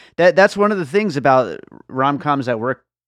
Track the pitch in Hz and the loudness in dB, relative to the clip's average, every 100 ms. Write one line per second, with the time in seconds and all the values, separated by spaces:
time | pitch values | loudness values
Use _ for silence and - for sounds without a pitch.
0 | - - 175 165 202 196 208 202 139 196 | -12 2 2 4 2 2 -2 -2 -2 -2
1 | 214 139 131 131 107 76 - - - 131 | -2 0 2 2 2 -8 -16 -20 -10 -4
2 | 139 143 147 139 123 113 123 127 _ _ | -2 -2 -4 -4 -4 -4 -4 -8 _ _